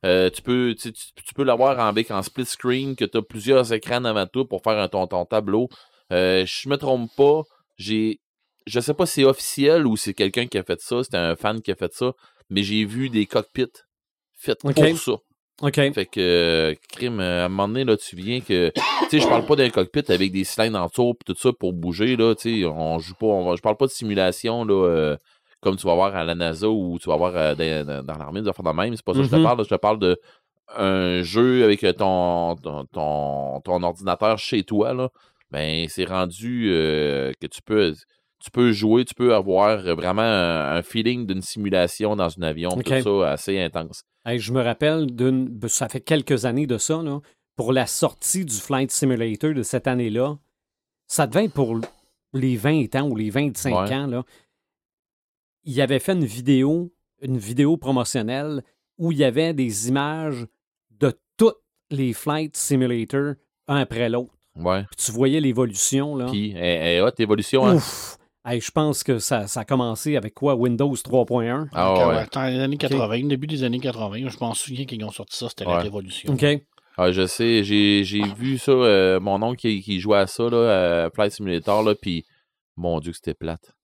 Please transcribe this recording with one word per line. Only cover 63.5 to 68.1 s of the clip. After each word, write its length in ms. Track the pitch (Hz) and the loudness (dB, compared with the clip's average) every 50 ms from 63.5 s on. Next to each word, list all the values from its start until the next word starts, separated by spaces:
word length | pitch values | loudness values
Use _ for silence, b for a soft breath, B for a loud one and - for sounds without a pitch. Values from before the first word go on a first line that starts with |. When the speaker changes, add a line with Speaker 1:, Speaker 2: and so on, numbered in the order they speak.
| _ _ _ - | _ _ _ -2
Speaker 2:
un 100 | 143 143 | 0 0
après 320 | 131 - 117 113 120 117 | 0 -2 -2 -2 -2 0
l'autre. 220 | 113 120 123 123 _ _ _ _ _ | 0 -2 -4 -6 _ _ _ _ _
Speaker 1:
Ouais. 280 | 80 82 87 92 95 98 | -4 -2 0 0 0 -2
Speaker 2:
Puis 220 | 101 - - - | -8 -8 -8 -6
tu 60 | - | -6
voyais 280 | 110 113 131 135 139 160 | 0 2 2 2 2 2
l'évolution, 760 | 151 135 120 117 131 117 101 98 - - 135 135 139 147 147 | 0 0 2 2 0 -2 0 -2 -2 0 0 0 -2 -2 -4
là. 100 | 135 123 123 | -6 -6 -4
Speaker 1:
Puis, 240 | 117 101 104 107 | -4 -4 -4 -4
elle, 120 | 101 85 87 | -6 -4 0
elle 320 | 87 87 82 78 85 85 87 | 0 0 0 2 2 2 4
est 40 | |
haute, 180 | 95 123 - - | 2 2 2 0
l'évolution, 460 | 117 104 107 104 101 - - 131 131 | 2 2 2 0 2 2 2 4 6
hein. 100 | 208 185 | 6 6
Speaker 2:
Ouf! 420 | 156 143 - - - - - | 4 4 0 -10 -12 -14 -14